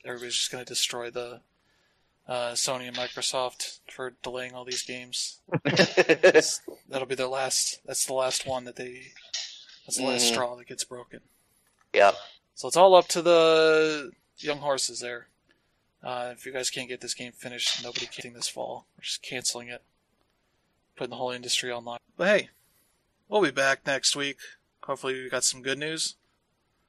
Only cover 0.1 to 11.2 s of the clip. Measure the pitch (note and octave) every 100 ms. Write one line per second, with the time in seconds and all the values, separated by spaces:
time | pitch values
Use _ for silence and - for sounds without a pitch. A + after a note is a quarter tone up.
0.1 | B2 B2 A2+ - B2+ B2 A#2+ - B2 A#2+
1.1 | B2 A#2+ B2 _ _ _ _ _ _ _
2.1 | _ - B2+ A#2+ A#2+ - B2+ B2 B2 B2
3.1 | - - C3 B2+ - - - - - B2+
4.1 | A#2+ B2 B2+ B2+ B2+ B2+ B2 - B2+ B2
5.1 | - - - - E3+ C#3+ C#3+ F#3 - F3
6.1 | D3+ F#3 D#3 - - - - - C3+ B2+
7.1 | C3 B2+ C3+ C3 - - - - C3+ -
8.1 | C3 C3 B2+ C3+ B2+ B2 A#2+ B2+ B2+ -
9.1 | - - - - - - - - - C3
10.1 | B2 A#2+ A#2 B2 B2 A#2+ B2+ - B2 A#2+
11.1 | A#2